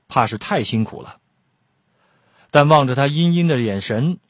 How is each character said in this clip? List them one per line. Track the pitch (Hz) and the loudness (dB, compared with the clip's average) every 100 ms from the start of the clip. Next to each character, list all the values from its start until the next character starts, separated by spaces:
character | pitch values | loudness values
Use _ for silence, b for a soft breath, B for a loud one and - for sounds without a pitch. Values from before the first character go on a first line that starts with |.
| - | -6
怕 | 135 113 | -2 -2
是 | 107 | -4
太 | - 190 | -6 -4
辛 | 107 113 | -2 -2
苦 | 107 - | -4 -8
了。” | - - _ _ _ _ _ _ _ b b b b b b | -20 -20 _ _ _ _ _ _ _ b b b b b b
但 | 147 143 | 2 6
望 | 151 131 | 4 4
着 | 127 | 0
他 | 143 | -2
阴 | 147 175 | 0 0
阴 | 170 170 | 2 0
的 | 135 | 0
眼 | 113 98 | -2 -4
神， | - 110 151 180 _ | -4 -2 -2 -4 _